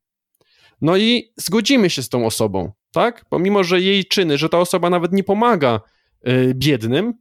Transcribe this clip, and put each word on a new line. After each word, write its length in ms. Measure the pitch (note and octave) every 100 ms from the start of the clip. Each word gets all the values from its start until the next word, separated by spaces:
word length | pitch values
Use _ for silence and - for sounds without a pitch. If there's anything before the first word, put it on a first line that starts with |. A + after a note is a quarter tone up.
| _ _ _ _ _ _ _ -
No 160 | D3 F#3+
i 360 | A3 A#3+ - -
zgodzimy 540 | - G3+ A3 C4+ F#3
się 120 | D3
z 60 | A#2+
tą 180 | B2 A2+
osobą, 460 | - A2 F#2+ F2 - _
tak? 320 | D#3+ G#3+ A#3 -
Pomimo, 340 | D3 F#3 G3+
że 160 | F3+ F3+
jej 240 | F#3+ G3
czyny, 340 | F#3 - F3 C#3+
że 100 | D#3+
ta 100 | E3+
osoba 320 | F3 F#3 F3
nawet 220 | F3+ F3
nie 120 | G3
pomaga, 560 | F#3+ F#3+ A#3 G#3 C#3 A2+ - _ _ _
e, 300 | B2 B2+ C3
biednym, 600 | C3 C3 C3+ A2 C3+ A3 A#3